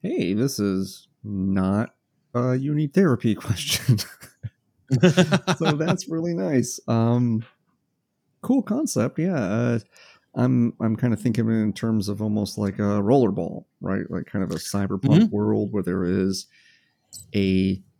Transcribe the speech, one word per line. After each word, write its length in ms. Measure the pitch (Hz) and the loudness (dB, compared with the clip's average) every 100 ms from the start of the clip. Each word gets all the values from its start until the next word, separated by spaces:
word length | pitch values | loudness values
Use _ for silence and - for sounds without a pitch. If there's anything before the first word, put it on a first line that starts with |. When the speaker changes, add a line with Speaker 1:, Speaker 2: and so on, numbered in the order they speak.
Speaker 1:
Hey, 300 | 190 330 90 | -4 -4 -2
this 260 | 101 135 135 | 0 -2 0
is 500 | 101 95 95 - _ _ | 0 0 -4 -8 _ _
not 680 | 107 101 95 98 95 101 120 _ _ _ _ | -8 -4 0 0 2 0 -2 _ _ _ _
a 200 | 120 123 | -4 0
uni 320 | 127 139 151 151 | -2 -2 -2 0
therapy 480 | 185 190 123 120 | 2 4 4 2
<laughs> 0 | |
question. 640 | 107 - - - - - 110 | 0 -2 -4 -2 -4 2 2
So 80 | - - - _ - _ _ _ _ 131 | 2 -14 -20 _ -16 _ _ _ _ 4
Speaker 2:
<laughs> 640 | 180 175 165 151 - 180 160 147 | 4 6 4 2 0 0 0 0
Speaker 1:
that's 320 | 156 185 - | 0 -2 -2
really 260 | 160 165 | -4 -4
nice. 440 | 170 185 139 - - - | -4 0 0 0 -6 -2
Um, 580 | 117 113 120 123 110 113 _ _ _ _ _ _ _ _ _ | 0 2 2 2 -2 -4 _ _ _ _ _ _ _ _ _
cool 200 | - 262 | 0 0
concept, 560 | - 214 302 - 117 - | 0 -2 -2 -2 -2 -2
yeah. 220 | 165 170 | -2 0
Uh, 360 | 98 107 120 117 - - - - _ | 0 0 0 -2 -4 -20 -20 -20 _
I'm, 400 | - 123 127 117 - | -2 2 2 0 0
I'm 140 | 113 | -2
kinda 220 | 110 127 110 | 0 0 0
thinking 300 | 127 113 113 | 0 0 0
of 40 | |
it 40 | 110 | 2
in 120 | 107 | 0
terms 360 | 98 113 110 98 | -2 -2 -2 -2
of 140 | 101 | -4
almost 360 | 107 104 101 - | -2 -2 -4 -2
like 200 | 104 95 | -4 0
a 240 | 104 104 | 0 0
rollerball, 640 | 101 139 117 98 85 - - _ | 2 4 4 0 -6 -8 -16 _
right? 280 | 92 95 - | -6 -4 -4
Like 180 | 90 - | -8 -6
kind 180 | 101 | -6
of 80 | 95 | -4
a 20 | |
cyberpunk 460 | 80 - 101 98 98 | -6 -6 -4 -2 -2
Speaker 2:
Mm-hmm. 340 | - 151 220 | 4 6 4
Speaker 1:
world 380 | 104 107 107 104 | 2 0 0 -2
where 100 | 107 | -4
there 220 | 87 92 | -2 -2
is 420 | 87 95 95 95 - _ _ _ _ _ _ - - | 0 0 0 -2 -8 _ _ _ _ _ _ -20 -6
a 480 | 104 95 95 95 98 - _ | -2 2 2 2 -2 -8 _